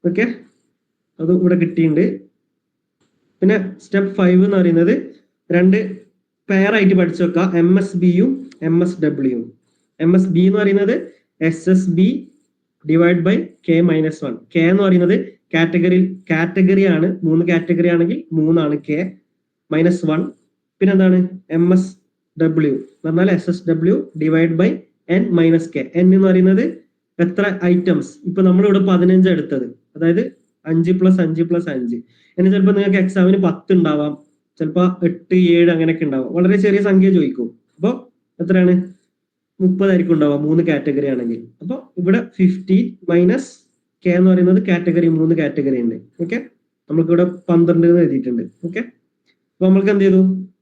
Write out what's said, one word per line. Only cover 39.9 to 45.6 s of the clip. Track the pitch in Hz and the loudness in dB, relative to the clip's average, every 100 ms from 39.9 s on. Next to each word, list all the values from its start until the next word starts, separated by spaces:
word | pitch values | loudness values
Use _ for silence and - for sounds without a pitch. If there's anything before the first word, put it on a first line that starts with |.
| 180 160 156 | 0 0 0
ഉണ്ടാവുക, | 147 143 | 0 0
മൂന്ന് | 147 165 | 0 0
കാറ്റഗറി | 165 147 143 139 143 | 0 -2 -2 -4 -4
ആണെങ്കിൽ. | 127 117 113 - _ | -4 -6 -8 -12 _
അപ്പൊ | 170 269 - - | -12 -12 -12 -6
ഇവിടെ | 175 226 - | 0 0 -2
ഫിഫ്റ്റീൻ | - 180 - - 190 233 - - | 0 0 0 -2 0 0 -8 -2
മൈനസ് | 170 180 269 - - _ _ _ _ 180 | 2 2 0 -6 -20 _ _ _ _ -2
K | 175 | 2
എന്ന് | 185 | 2
പറയുന്നത് | 180 180 196 | 4 4 2
കാറ്റഗറി, | - 170 175 165 165 | 2 -2 0 0 0
മൂന്ന് | 160 160 160 | 0 0 0
കാറ്റഗറി | 147 147 | -2 -4